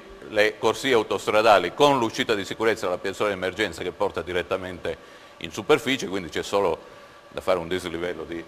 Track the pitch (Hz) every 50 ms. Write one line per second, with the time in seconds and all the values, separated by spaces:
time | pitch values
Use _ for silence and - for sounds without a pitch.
0 | - - - - - 67 - 107 104 107 - - - 113 110 - - 135 127 113
1 | 107 - 104 95 - - 107 107 107 113 104 95 90 90 - - 143 147 139 131
2 | 117 113 - - 127 - 117 101 95 - 113 - 110 113 107 - - 92 90 90
3 | - 98 92 - 110 104 98 92 92 92 90 92 110 95 80 - 95 90 85 -
4 | 104 95 - 92 82 82 90 90 85 - 98 95 92 92 92 87 - - - -
5 | - - - - - - - - - 85 - - 104 - 151 143 - 131 135 127
6 | - 101 92 98 90 76 - 92 85 - - 101 101 90 80 - - - - -
7 | - - - - - - - - - - 95 90 82 82 90 92 87 87 82 82
8 | 85 90 87 80 80 76 85 82 82